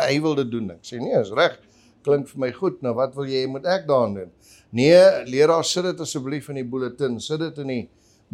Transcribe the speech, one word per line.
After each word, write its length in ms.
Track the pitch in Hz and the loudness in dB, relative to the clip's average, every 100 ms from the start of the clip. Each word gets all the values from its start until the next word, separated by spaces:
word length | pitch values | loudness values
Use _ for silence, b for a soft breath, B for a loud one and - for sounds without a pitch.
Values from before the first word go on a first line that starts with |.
| 143 | 2
hy 140 | 143 | 0
wil 140 | 160 143 | 0 0
dit 160 | 131 | -2
doen." 200 | 113 104 | -4 -8
Ek 120 | 85 | -12
sê, 160 | - 123 | -14 -10
"Nee, 200 | 127 220 | -4 -2
is 120 | 104 | -2
reg, 280 | 110 170 - _ b b b | 0 0 -2 _ b b b
klink 240 | - 143 139 | -2 0 -2
vir 120 | 143 | -6
my 120 | 131 | -8
goed, 300 | 117 190 180 | -4 -4 -4
nou 120 | 127 | -4
wat 200 | 113 131 135 | -2 -4 -4
wil 100 | 139 | -6
jy, 200 | 131 131 | -4 -4
moet 180 | 135 156 | -4 -2
ek 220 | 190 156 | -2 0
daaraan 260 | 139 113 | 0 0
doen?" 180 | 98 90 _ b b b | -4 -10 _ b b b
Nee, 520 | 117 139 175 190 190 123 | 2 8 10 8 6 0
leraar, 400 | 127 151 165 151 | 4 4 4 0
sit 180 | 180 | -2
dit 160 | 180 165 | -2 -4
asseblief 480 | 151 151 131 147 131 | -6 -8 -6 -8 -8
in 60 | 139 | -10
die 100 | 123 | -6
bulletin, 540 | 131 127 123 135 117 | -6 -6 -4 -4 -4
sit 200 | - 156 | -6 -6
dit 180 | 160 147 | -6 -8
in 100 | 139 | -6
die, 220 | 127 104 _ b b b | -6 -8 _ b b b